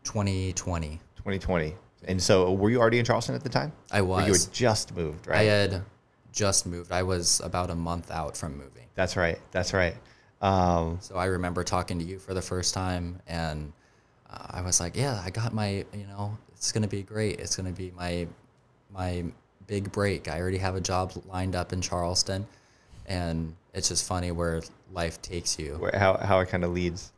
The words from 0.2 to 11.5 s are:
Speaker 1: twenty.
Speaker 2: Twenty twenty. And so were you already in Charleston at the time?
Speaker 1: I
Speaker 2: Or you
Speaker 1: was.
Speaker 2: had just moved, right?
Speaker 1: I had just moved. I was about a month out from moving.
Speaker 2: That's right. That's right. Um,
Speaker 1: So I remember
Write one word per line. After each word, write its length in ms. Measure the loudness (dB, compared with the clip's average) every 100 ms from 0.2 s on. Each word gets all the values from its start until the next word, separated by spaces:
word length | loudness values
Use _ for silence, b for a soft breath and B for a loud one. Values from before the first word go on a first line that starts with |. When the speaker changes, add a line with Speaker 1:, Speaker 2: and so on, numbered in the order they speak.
| 0 0 -2
Speaker 1:
twenty. 460 | -4 -2 -2 -4 -8 -14 -12
Speaker 2:
Twenty 240 | -6 -4
twenty. 360 | 0 2 0 -6 -18 _ -2
And 140 | 0
so 320 | 6 6 8
were 160 | 4 4
you 100 | 6
already 200 | 6 6
in 60 | 4
Charleston 300 | 2 2 -4
at 80 |
the 60 | -2
time? 220 | -2 -2 -8 -2
Speaker 1:
I 100 | 2
Speaker 2:
Or 200 | 2 4
you 80 | 4
Speaker 1:
was. 140 | 4 4
Speaker 2:
had 80 |
just 420 | 2 4 4 0 -4
moved, 320 | -4 -4 0
right? 120 | 4
Speaker 1:
I 40 |
had 380 | 6 6 4 0 -6 _ _ _ -10
just 340 | 0 2 2 0
moved. 260 | -8 -2
I 120 | 0
was 380 | 2 2 2 2
about 260 | 0 -2 -2
a 60 | -2
month 360 | -2 -4 -4
out 260 | -4 -4 -6
from 200 | -8 -8
moving. 280 | -12 -18 -12 0
Speaker 2:
That's 220 | 0 2
right. 220 | 2 0 -4
That's 220 | -2 2
right. 220 | 4 2 0 b b b _
Um, 580 | 4 6 6 4 2 -2
Speaker 1:
So 140 | -6 -2
I 80 | 0
remember 380 | 0 -2